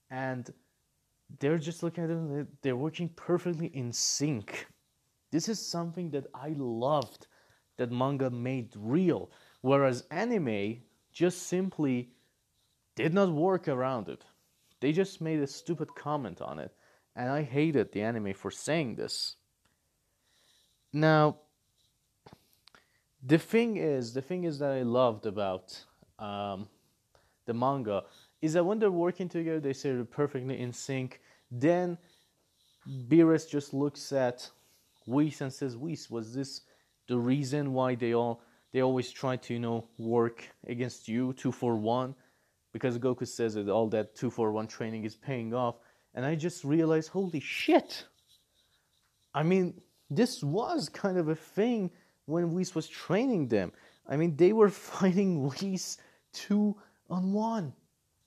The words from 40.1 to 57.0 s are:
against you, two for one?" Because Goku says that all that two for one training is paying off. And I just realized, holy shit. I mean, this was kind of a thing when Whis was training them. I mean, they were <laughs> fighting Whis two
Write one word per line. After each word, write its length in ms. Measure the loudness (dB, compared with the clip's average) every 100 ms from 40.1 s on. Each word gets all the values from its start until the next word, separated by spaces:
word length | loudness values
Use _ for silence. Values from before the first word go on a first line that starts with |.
| 4 2 0 -14 -16 -10
against 400 | -6 -6 -6 -4
you, 260 | -2 -2
two 180 | -2 -4
for 240 | 0 0 2
one?" 380 | 0 0 -2 -8 _ _ _ _ _
Because 280 | -4 -2 0
Goku 280 | 0 0 -4
says 280 | -2 -2 0
that 120 | 0
all 220 | 2 2
that 260 | 0 -2 -4
two 140 | -4
for 220 | 0 0
one 160 | 0 -4
training 380 | -6 -6 -6 -8
is 100 | -8
paying 380 | -8 -6 -4
off. 220 | -2 -2 -4 _ _ _
And 100 | -6 -4
I 100 | -2
just 280 | -4 -4
realized, 460 | 0 2 4 2 0
holy 300 | -4 -4 -4
shit. 640 | -6 -2 4 4 4 -8 -16 _ _ _ _ _ _ _ _ _ _ _ _
I 100 | -2
mean, 380 | 2 2 2 -4 -18 _ -2
this 340 | 2 2 0
was 460 | -2 -2 0 -2 -4
kind 280 | -4 0 0
of 120 | 0
a 60 | -2
thing 540 | -4 0 2 2 -2 -6 _ _ -2
when 280 | 0 0
Whis 220 | 0 -2 -4
was 120 | -6
training 600 | -8 0 0 2 2 2
them. 240 | 2 0 -6 -20 _ -4
I 100 | 0
mean, 180 | 2 6
they 180 | 6
were 160 | 8 6
<laughs> 220 | 4 -8
fighting 580 | 2 4 4 4 2 0
Whis 480 | -2 -4 -4 -6 -12 -18 _ _
two 440 | -10 0 2 2 0 -10 _